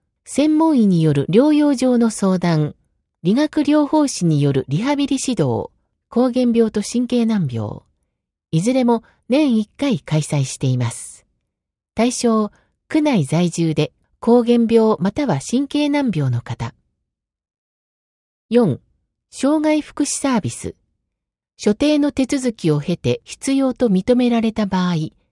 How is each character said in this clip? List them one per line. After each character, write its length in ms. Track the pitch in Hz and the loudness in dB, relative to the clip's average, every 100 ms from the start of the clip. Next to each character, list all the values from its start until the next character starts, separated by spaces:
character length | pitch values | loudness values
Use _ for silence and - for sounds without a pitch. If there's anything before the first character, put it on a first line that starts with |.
| _ _ | _ _
専 340 | - - 302 311 | -6 0 2 2
門 220 | 320 277 | 2 4
医 60 | 202 | 4
に 160 | 175 | 4
よ 120 | 160 | 2
る 120 | 143 - | 0 2
療 220 | 196 302 | 4 4
養 220 | 302 294 | 4 2
上 240 | 262 254 247 | 2 0 2
の 120 | 233 | 0
相 280 | - 196 185 | 0 -2 0
談、 360 | 175 156 151 - _ _ _ _ | 0 0 -2 -6 _ _ _ _
理 120 | 160 | -2
学 260 | 233 302 311 | 0 0 0
療 260 | 285 302 285 | 2 2 2
法 220 | 311 285 | 2 0
士 160 | - | 0
に 180 | 170 147 | 0 2
よ 100 | 143 | 2
る 120 | 139 - | 0 -2
リ 140 | 147 | -2
ハ 140 | 254 285 | -2 -2
ビ 100 | 277 | -2
リ 120 | 277 | -2
指 200 | - 226 | -2 -2
導、 300 | 139 113 - _ _ _ _ | -2 -2 -6 _ _ _ _
膠 220 | 233 254 | -2 0
原 200 | 247 247 | 0 0
病 200 | 233 220 | 2 0
と 100 | 214 | -2
神 240 | - 240 247 | -4 -4 -2
経 200 | 247 226 | -2 0
難 200 | 214 143 | -2 -2
病。 300 | 113 104 - - _ _ _ _ _ _ | -4 -8 -10 -18 _ _ _ _ _ _
い 100 | 160 | -2
ず 120 | 208 | 0
れ 120 | 262 | 0
も 180 | 240 233 - _ - | 2 0 -4 _ -2
年 280 | 269 294 220 | 0 2 0
一 100 | 214 - | -2 -4
回 220 | 277 196 | -2 -2
開 220 | - 156 | -2 -2
催 240 | 147 147 | 0 -2
し 140 | 131 - | -4 -4
て 100 | 131 | -2
い 100 | 127 | -2
ま 120 | 113 | -4
す。 360 | - - - _ _ _ _ _ _ _ | -6 -16 -20 _ _ _ _ _ _ _
対 180 | - 247 | -2 -2
象、 400 | - 240 220 208 - _ _ - | 0 0 0 -2 -8 _ _ -4
区 140 | 311 | 0
内 240 | 302 226 | 2 0
在 260 | 135 156 175 | 0 0 0
住 240 | - 165 | 0 -2
で、 180 | 151 151 _ _ _ | 0 -4 _ _ _
膠 240 | - 240 | 2 4
原 220 | 233 240 220 | 4 2 4
病 260 | 226 220 214 | 4 4 2
ま 100 | 185 | -2
た 140 | - 285 | -2 -2
は 140 | 135 | -2
神 260 | - 247 285 | -2 -4 -2
経 220 | 294 294 | -2 0
難 220 | 294 262 | 0 -2
病 160 | 156 135 | -2 -2
の 100 | 120 | -2
方。 340 | - 120 120 - _ _ _ _ _ _ _ _ _ _ _ _ _ _ _ _ - | -6 -10 -10 -12 _ _ _ _ _ _ _ _ _ _ _ _ _ _ _ _ 0
四、 300 | 233 202 113 _ _ _ _ _ | 2 2 0 _ _ _ _ _
障 320 | - 269 311 | -4 0 2
害 180 | 302 302 | 2 0
福 240 | - - | -2 -6
祉 20 | 285 | -4
サ 300 | - 277 240 | -2 -2 -2
ー 40 | |
ビ 100 | 123 | -2
ス。 260 | - 87 - _ _ _ _ _ _ _ - | -8 -12 -14 _ _ _ _ _ _ _ -4
所 180 | 208 | -2
定 240 | 208 294 302 | 0 0 2
の 140 | 285 | 0
手 140 | - 262 | -2 -2
続 260 | 285 254 | -2 -4
き 180 | 226 160 | -2 -2
を 100 | 147 | 0
経 160 | 143 170 | -2 -4
て 240 | 123 123 | -2 -4
必 280 | - - - | -8 -10 -2
要 220 | 269 262 | 0 0
と 140 | 247 240 | 0 0
認 260 | 185 - | 2 2
め 140 | 247 247 | 2 2
ら 120 | 233 | 0
れ 120 | 220 | -2
た 140 | 220 202 | -2 -2
場 240 | 185 180 | -2 0
合、 200 | 170 156 - _ | -2 -4 -12 _